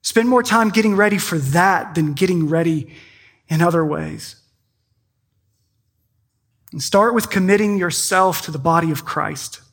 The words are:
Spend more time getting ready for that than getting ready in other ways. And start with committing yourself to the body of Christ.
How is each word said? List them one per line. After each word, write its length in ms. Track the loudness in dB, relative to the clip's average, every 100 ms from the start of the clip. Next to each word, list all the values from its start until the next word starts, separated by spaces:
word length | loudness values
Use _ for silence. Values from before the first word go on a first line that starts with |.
Spend 260 | 0 0 2
more 160 | 2
time 240 | 2 2 2
getting 260 | 2 2
ready 240 | 4 2 2
for 200 | -2 -4
that 560 | 0 2 4 2 -2 -2
than 160 | -2
getting 360 | 0 0 2 0
ready 460 | 0 0 -2 -6 -16 -20 -20 _ _ _
in 140 | 0
other 220 | 2 2
ways. 520 | -2 -4 -8 -10 -16 -20 _ _ _ _ _ _ _ _ _ _ _ _ _ _ _ _ _ _ _ _ _ _ _
And 100 | -12
start 320 | 0 2 2
with 160 | 0 -2
committing 480 | -2 2 2 2 0
yourself 640 | -2 -4 0 2 2 0
to 80 | -8
the 80 | -4
body 320 | 0 2 0
of 140 | -4
Christ. 560 | -6 -6 -6 -8 -12 -16 _